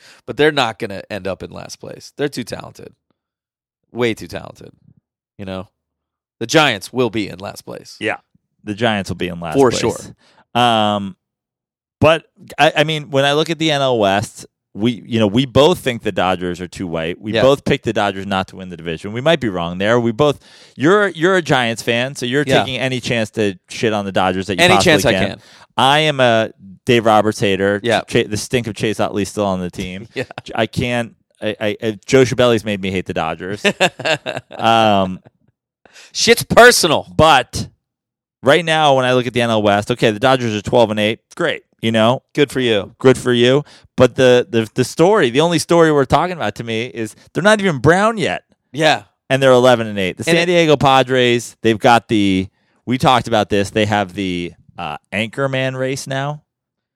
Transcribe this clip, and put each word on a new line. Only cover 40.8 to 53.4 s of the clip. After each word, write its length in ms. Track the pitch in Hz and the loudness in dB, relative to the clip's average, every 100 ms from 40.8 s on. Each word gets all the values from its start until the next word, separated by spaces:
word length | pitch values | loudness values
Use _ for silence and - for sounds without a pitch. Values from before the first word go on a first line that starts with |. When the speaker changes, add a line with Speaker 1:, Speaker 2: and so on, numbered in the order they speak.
| 110 | 2
Speaker 2:
and 80 | 107 | 2
eight. 200 | 104 113 _ - | -2 -4 _ -6
Great. 280 | 165 101 _ _ | -6 -6 _ _
You 120 | 113 | -2
know? 300 | 113 113 131 - | 2 2 0 -6
Speaker 1:
Good 160 | - 143 | -2 0
for 100 | 135 | 0
you. 340 | 123 104 90 - | 0 0 -2 2
Speaker 2:
Good 200 | 131 123 | 4 4
for 140 | 127 | 2
you. 300 | 120 120 135 - - _ - | 2 4 2 -2 -18 _ 2
But 180 | 127 | 2
the, 320 | 117 127 123 110 | 4 4 4 2
the, 220 | 113 110 | -2 -2
the 100 | - | -4
story, 440 | 123 - 170 214 131 | -4 2 2 4 2
the 100 | 123 | 2
only 160 | 165 170 | 0 0
story 340 | - 170 160 | 2 4 4
we're 140 | 147 131 | 4 2
talking 280 | 147 180 175 | 0 0 -4
about 180 | 107 - | -6 -6
to 80 | |
me 220 | 117 110 123 | -6 -6 -6
is 280 | 113 110 - _ | -8 -10 -10 _
they're 100 | - | -2
not 180 | 190 214 | 2 2
even 180 | 190 139 | 0 0
brown 380 | 127 175 214 220 | 2 2 0 -2
yet. 280 | 123 87 - _ _ | -4 -4 -10 _ _
Speaker 1:
Yeah. 320 | 131 156 120 101 _ _ | 0 0 0 -4 _ _
Speaker 2:
And 140 | 135 | 2
they're 80 | 135 | 6
eleven 340 | 127 127 120 113 | 6 6 4 0
and 120 | 101 | -4
eight. 180 | 92 85 | -4 -4
The 60 | 113 | 0
Speaker 1:
And 80 | 165 | 0
Speaker 2:
San 60 | |
Speaker 1:
it 20 | 175 | 2
Speaker 2:
Diego 300 | 175 160 139 | 2 4 4
Padres, 800 | 139 135 127 131 123 120 - - | 4 4 2 2 2 0 -4 -4
they've 160 | 113 110 | -2 2
got 300 | 127 117 - | 4 4 4
the, 400 | 110 98 95 95 _ _ _ - | 0 2 0 -2 _ _ _ -6
we 100 | 123 | -2
talked 320 | 156 127 117 | 2 2 0
about 220 | 113 | -2